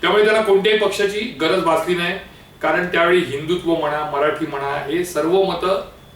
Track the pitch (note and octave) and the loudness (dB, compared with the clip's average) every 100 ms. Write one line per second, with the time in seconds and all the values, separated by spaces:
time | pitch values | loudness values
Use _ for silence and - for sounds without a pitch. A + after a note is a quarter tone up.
0 | E3+ G3+ G#3+ A3 G#3+ G3 G3+ G#3+ G3+ - | 2 4 4 4 4 4 4 2 2 0
1 | G3 G#3 A3+ - D#3+ F#3 E3 D#3+ D#3 F3+ | -2 -2 -6 -4 0 0 2 0 0 -2
2 | F3 F3+ - - - - D#3 D#3+ F3 E3+ | -2 -6 -10 -20 -20 -6 -2 0 0 0
3 | E3+ F3+ C#3+ C#3 D#3 F3 E3 E3 D3+ D3 | 2 2 0 -6 -4 -4 0 0 0 -2
4 | D3+ D3 D3 - D#3 C#3+ C#3 C#3+ C3+ E3 | -4 -2 0 -2 -6 -6 -6 -6 -4 -4
5 | F3+ D#3 D#3+ F#3+ F#3 E3 F3+ G3 - - | -4 -2 0 2 2 0 -2 -2 -4 -16
6 | - | -16